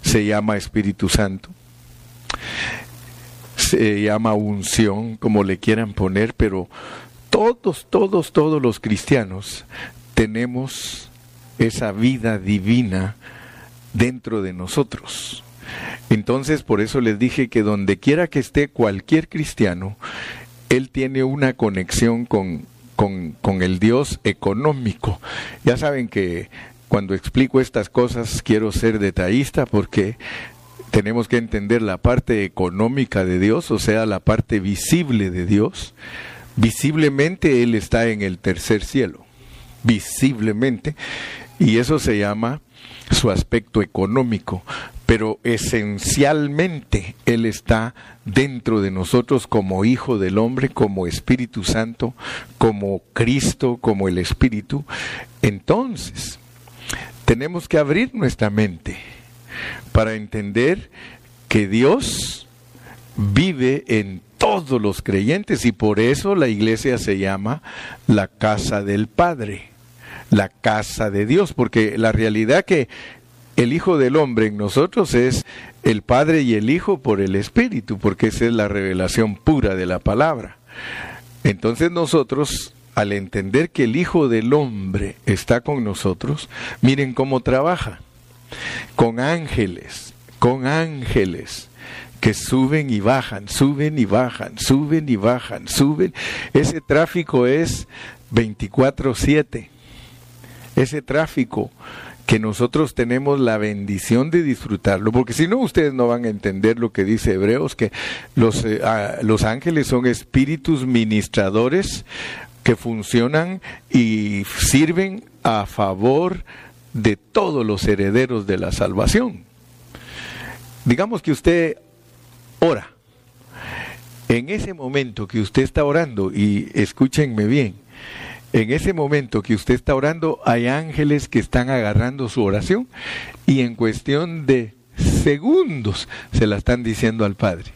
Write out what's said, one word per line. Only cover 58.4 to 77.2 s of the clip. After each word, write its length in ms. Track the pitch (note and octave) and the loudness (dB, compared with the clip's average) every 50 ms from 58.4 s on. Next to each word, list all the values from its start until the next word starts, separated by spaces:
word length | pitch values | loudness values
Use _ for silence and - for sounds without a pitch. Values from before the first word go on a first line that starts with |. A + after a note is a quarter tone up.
| A2+ G#2 | -2 0
mente 480 | G2+ G#2+ A2 G2 F2 D#2+ _ - F2+ - - - - - - - - - - - - - - - - - - - | 2 0 0 0 -2 -8 _ -12 -12 -12 -16 -20 -20 -20 -20 -20 -20 -20 -20 -16 -14 -12 -12 -12 -12 -14 -16 2
para 220 | - A2+ A2 A2 A2 | 4 4 4 4 0
entender 800 | G#2+ G#2 G2+ - G#2+ G2+ G2+ G2 A2+ B2 D3 F3+ G3+ - - - - - - - - - - - _ - | -4 -6 -6 -6 -6 -4 0 2 4 4 4 4 2 -4 -16 -20 -20 -20 -20 -20 -20 -20 -20 -20 _ -6
que 200 | - - A2 G#2 | 2 2 2 4
Dios 800 | F#2+ G2+ A2+ B2 C#3+ G3+ C#4 - - - - - - - - - _ _ _ _ - _ - - - - - - - - | 4 4 6 6 6 6 4 2 -2 -4 -6 -6 -8 -10 -12 -16 _ _ _ _ -20 _ -20 -20 -20 -20 -20 -20 -12 -4
vive 680 | - G#2 G2+ G2 B2 E3+ F#3+ E3 C3 B2+ B2+ C3+ - - | -2 0 2 4 4 4 2 2 2 2 2 2 0 0
en 340 | - A#2+ A2 G2+ G2 F#2+ F#2 _ _ _ | 0 0 0 0 -2 -8 -14 _ _ _
todos 420 | - - A#3 G#3+ F#3+ E3 C3 C3+ A#2 | 0 2 2 2 0 0 0 0 0
los 220 | G#2 G#2 F#2+ - | 2 0 -2 -2
creyentes 640 | - - G2 F#2+ G2+ A#2+ D#3+ G3+ G#3 - F#3+ A#2 - | -4 -2 0 0 2 0 0 -2 -2 -4 -4 2 2
y 60 | A#2+ | 0
por 280 | G2+ - A2 G#2+ G#2 G#2 | 0 2 0 2 4 4
eso 360 | A2+ A#2+ C#3+ B2+ - G3 G3+ | 4 2 2 0 0 0 2
la 120 | F3+ C#3+ | 2 2
iglesia 520 | B2 A2 G2+ A2 A2 A2+ A2 - C#3 B2+ A2+ | 0 2 2 2 2 2 0 0 -2 -2 0
se 180 | - A2 G2+ | -2 -2 -2
llama 460 | G2 G2 F#2+ G2 F#2+ G2 A2 C3+ D#3+ _ - - - - - - - - | 0 0 -2 -2 -4 -4 -6 -6 -6 _ -16 -18 -16 -16 -16 -18 -6 2
la 220 | - - G2+ F#2+ | 2 4 4 2
casa 560 | - _ _ - G#2+ G#2+ G2 F2 - A2 G2+ G2+ | -2 _ _ 0 0 0 0 -2 -2 -2 -2 -2
del 240 | G2+ G2+ G2+ A2 | 0 0 -2 -2
Padre, 640 | A2+ _ - F3 F3 E3 C3 A2 G#2 G2 - - - _ _ - _ _ - - - - - - - | -2 _ 0 2 2 0 -4 -8 -10 -10 -12 -16 -20 _ _ -20 _ _ -20 -20 -20 -18 -20 -2 2
la 200 | - G#2 G2 F#2+ | 2 2 2 0
casa 600 | _ _ - A#2 G#2+ G#2+ G#2 - - - A2+ G#2+ | _ _ 0 0 0 0 -2 -6 -6 -4 -4 -2
de 160 | G2 G2+ G#2 | 0 0 0
Dios, 280 | A2 C#3+ F#3+ G3+ C#3+ - | 2 2 2 2 0 0
porque 440 | - B2 G#2+ - A#2 A2 G#2+ - | -2 -2 2 2 2 2 2 2
la 140 | - A2 A2+ | 2 0 2
realidad 540 | G#2+ G#2 A2+ A2 G#2+ G#2+ A2 G#2+ C#3 F3+ F#3+ | 2 2 0 0 2 0 2 4 2 2 4
que 220 | - F#3+ D#3 B2 - - - - - - - _ _ _ - - - - | 2 0 0 0 -2 -8 -20 -20 -20 -20 -20 _ _ _ -20 -20 -4 0
el 180 | - B2 A#2+ C#3 | 0 2 2 0
Hijo 240 | E3+ - F#3+ F3 | 0 2 2 4
del 200 | D3 C3 B2 C3+ | 4 4 4 4
Hombre 280 | D#3+ D3+ C3+ A#2+ A2 A2 | 2 2 2 2 0 0
en 120 | G#2+ G#2 | 0 0
nosotros 580 | G#2 G#2 G2+ - C3 D#3 F3+ - B3 F#3 C3+ - | -4 -4 0 2 2 0 2 2 -2 0 2 2
es 320 | A#2+ B2 B2+ B2 G#2+ - - - - - - - - | 2 2 2 0 -2 -4 -8 -16 -20 -20 -20 -20 -2
el 220 | - C3 A2 G#2 - | 0 0 0 0 0
Padre 400 | - A#2+ C3 D3 D#3 D#3+ D#3+ C#3 | 2 2 4 4 4 4 2 4
y 100 | A#2+ A2+ | 2 2
el 160 | G#2 G#2 A#2 | 2 2 2
Hijo 300 | C#3+ F3+ - - G3 C#3+ | 0 0 0 -2 -2 -2
por 200 | B2+ B2 G#2 | 0 -2 0
el 160 | G2 | 0